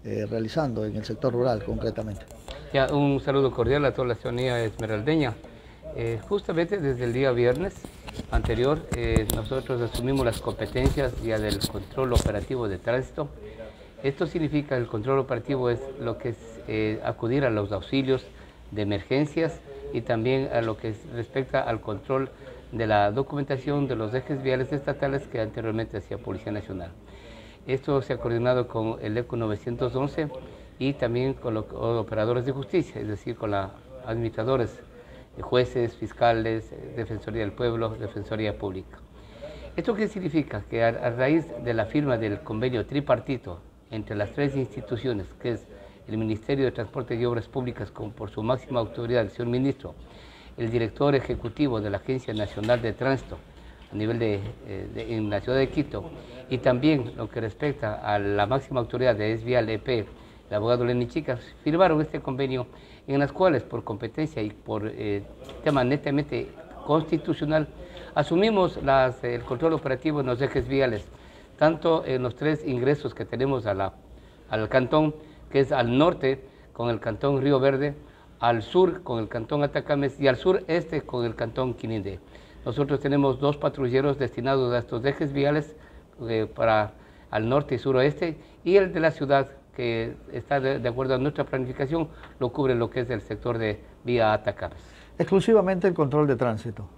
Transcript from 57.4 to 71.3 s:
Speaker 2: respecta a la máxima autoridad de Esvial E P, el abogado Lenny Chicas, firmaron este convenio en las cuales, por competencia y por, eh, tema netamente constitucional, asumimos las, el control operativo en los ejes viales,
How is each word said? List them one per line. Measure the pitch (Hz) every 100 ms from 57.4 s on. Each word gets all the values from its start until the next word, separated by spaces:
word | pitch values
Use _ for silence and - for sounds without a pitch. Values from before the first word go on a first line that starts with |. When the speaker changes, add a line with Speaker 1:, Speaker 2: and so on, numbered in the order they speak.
Speaker 2:
respecta | 110 - 147 139 107
a | 107 107 104
la | 101 101
máxima | 104 135 135 131
autoridad | 113 120 127 107
de | 107
Esvial | 113 117 123 110
E | 107
P, | - 120 101 - - - -
el |
abogado | 104 113 120
Lenny | 120 123 120
Chicas, | 160 151 120 - -
firmaron | 151 165 185 156
este | 156 151
convenio | - 127 135 127 120 - - - -
en | 139
las | 139
cuales, | - 185 135
por | - 117
competencia | - 104 113 - 151 117
y | 107
por, | - - 107 107
eh, | - 107 101 101 - - -
tema | 160 143
netamente | 123 147 147 139 147 120 - - - -
constitucional, | - 151 156 160 - 151 151 156 151 - - - -
asumimos | 151 147 165 220 208 180 -
las, | 139 135 131 123
el | 123 120
control | 120 127 165
operativo | 156 143 131 156 147
en | 127
los | 123
ejes | 135 139 120
viales, | 135 127 107 - - -